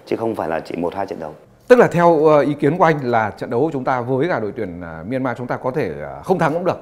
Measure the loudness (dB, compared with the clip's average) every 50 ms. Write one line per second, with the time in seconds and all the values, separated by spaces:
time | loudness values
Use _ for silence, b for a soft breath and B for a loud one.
0 | B -6 -4 -4 -2 -4 -4 -4 -4 -4 -4 -4 -6 -6 -6 -4 -4 -4 -4 -6
1 | -6 -6 -8 -10 -10 -12 -12 -16 -20 _ _ _ _ 6 6 6 6 6 4 4
2 | 4 6 6 6 6 6 6 6 4 2 0 0 0 0 2 4 4 4 4 2
3 | 0 0 0 0 0 -2 -4 -8 -8 -4 -2 0 0 0 -2 -4 -2 -2 -2 -2
4 | -2 -2 -2 -2 0 0 -2 -2 -4 -4 -6 -6 -8 -8 -8 -10 -12 -12 -12 -10
5 | -8 -6 -6 -4 -4 -4 -4 -6 -6 -6 -8 -6 -4 -4 -4 -2 -4 -4 -6 -8
6 | -10 -10 -12 -10 -4 -2 0 0 2 0 0 0 -2 -2 -4 -4